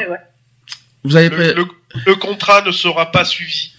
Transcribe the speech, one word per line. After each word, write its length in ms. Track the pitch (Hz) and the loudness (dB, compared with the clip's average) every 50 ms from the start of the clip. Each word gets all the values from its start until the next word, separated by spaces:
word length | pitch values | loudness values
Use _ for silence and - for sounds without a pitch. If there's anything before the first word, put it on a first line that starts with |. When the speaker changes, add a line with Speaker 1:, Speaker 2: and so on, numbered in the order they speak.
| - | -4
Speaker 1:
Eh 40 | 180 | -6
ouais. 60 | 175 185 - _ _ _ _ _ _ _ _ - - - _ _ _ _ - | -8 -10 -12 _ _ _ _ _ _ _ _ -20 -20 -20 _ _ _ _ -2
Speaker 2:
Vous 120 | 139 147 | 2 4
avez 120 | 165 170 165 | 4 4 4
Speaker 3:
Le, 60 | 156 | 2
Speaker 2:
pré- 180 | 160 165 160 - | 0 0 0 0
Speaker 3:
le, 100 | 175 180 175 - _ _ _ - 120 - | 0 -4 -4 -8 _ _ _ -14 -2 0
le 80 | 190 196 | 0 0
contrat 460 | 190 - 196 196 202 - 202 202 202 | 0 -2 -6 -8 -2 2 4 4 4
ne 80 | 202 190 | 4 2
sera 400 | 175 - - 175 156 165 165 165 | -2 -2 -2 -2 -2 -2 -2 0
pas 140 | - 185 170 | 0 0 0
suivi. 480 | - - - 175 160 - - - - - | 0 -4 -6 -8 -10 -10 -10 -10 -12 -16